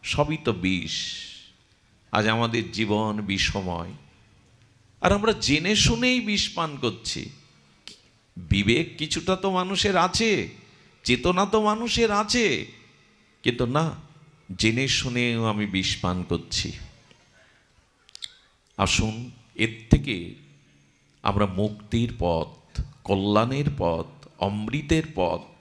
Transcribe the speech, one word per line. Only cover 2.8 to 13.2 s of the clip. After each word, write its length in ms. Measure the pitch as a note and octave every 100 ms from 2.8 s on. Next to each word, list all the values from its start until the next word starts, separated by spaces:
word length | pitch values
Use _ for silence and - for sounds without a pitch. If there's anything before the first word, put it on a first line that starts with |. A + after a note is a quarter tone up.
| A2 G#2 A2 G#2
বিষময়, 720 | G2+ G2 - G2+ F#2 E2+ F2 - - _ _ _ _ _ _ _ _ _
আর 100 | F#3
আমরা 200 | G3+ A3
জেনে 440 | E3 A2+ D3+ F3 G#3
শুনেই 460 | - A#3 B3+ B3+
বিষ 280 | G#3+ G#3 -
পান 280 | - D#3+ C#3+
করছি। 520 | B2+ G2 - - - - - _ _ _ - - _ _ _ -
বিবেক 600 | E2+ G2+ G2 C3 D#3+ -
কিছুটা 380 | D3+ - E3 F#3+
তো 160 | G3
মানুষের 460 | F#3 F3+ G3 G3+ F#3
আছে, 520 | F3 - A3+ F3+ F2 - - - - _
চেতনা 420 | - A#2+ F3 F3+ G#3
তো 160 | A3
মানুষের 500 | G#3+ G#3+ A#3 - A3+
আছে, 540 | G3+ G#3 B3 G#3+ A2 - - - _ _ _